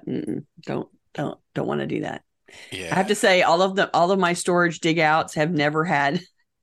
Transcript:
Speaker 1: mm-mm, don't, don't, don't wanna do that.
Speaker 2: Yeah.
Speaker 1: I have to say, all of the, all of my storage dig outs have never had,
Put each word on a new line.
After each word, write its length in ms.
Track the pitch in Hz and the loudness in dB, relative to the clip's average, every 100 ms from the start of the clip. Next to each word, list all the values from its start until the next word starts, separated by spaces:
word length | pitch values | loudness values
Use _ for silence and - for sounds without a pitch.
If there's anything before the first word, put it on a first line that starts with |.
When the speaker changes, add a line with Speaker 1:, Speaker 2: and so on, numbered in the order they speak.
| - | -8
Speaker 1:
mm-mm, 380 | - - - 151 - - | -8 -6 -8 -10 -14 -8
don't, 220 | 139 - _ _ | -8 -8 _ _
don't, 260 | - 147 - _ | -10 -8 -10 _
don't 140 | - 127 | -6 -4
wanna 200 | 143 139 | -4 -4
do 140 | 107 | -6
that. 220 | 95 - - _ _ - - | -6 -10 -16 _ _ -20 -16
Speaker 2:
Yeah. 180 | 98 - | -12 -4
Speaker 1:
I 40 | 175 | -2
have 120 | 196 | 0
to 80 | 202 | 0
say, 260 | 214 185 | 2 4
all 200 | 156 170 | 4 4
of 140 | 190 190 | 2 0
the, 180 | 180 147 | 0 2
all 160 | 175 | 2
of 80 | 196 | 2
my 140 | 175 | 0
storage 460 | 175 - 175 170 156 | 0 0 2 2 0
dig 200 | 170 160 | 0 2
outs 340 | 156 156 - | 4 2 0
have 180 | 160 156 | -2 0
never 320 | 160 147 156 | 2 0 0
had, 380 | 170 143 139 175 - _ _ _ | 0 0 0 -2 -6 _ _ _